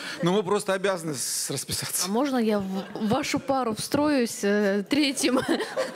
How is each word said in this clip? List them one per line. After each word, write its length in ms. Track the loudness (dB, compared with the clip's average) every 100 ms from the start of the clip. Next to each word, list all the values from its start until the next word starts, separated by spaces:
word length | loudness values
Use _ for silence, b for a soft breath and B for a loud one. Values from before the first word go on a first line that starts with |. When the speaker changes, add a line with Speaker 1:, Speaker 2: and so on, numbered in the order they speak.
| B B
Speaker 1:
Но 100 | 2
мы 100 | 2
просто 300 | 2 0 0
обязаны 420 | 0 0 0 -4 -4
с-, 340 | -4 -4 -4
расписаться. 560 | -6 -6 -6 -4 -4 0
Speaker 2:
А 60 |
можно 260 | 0 2 2
я 220 | 2 2
в 480 | 0 -6 -6 -4 0
вашу 320 | 0 0 -2
пару 340 | 0 0 0
встроюсь, 720 | -2 0 2 4 2 2 0
э, 400 | 2 2 2 0 0
третьим? 520 | 2 2 2 2 2 2 0 -2 -4 -4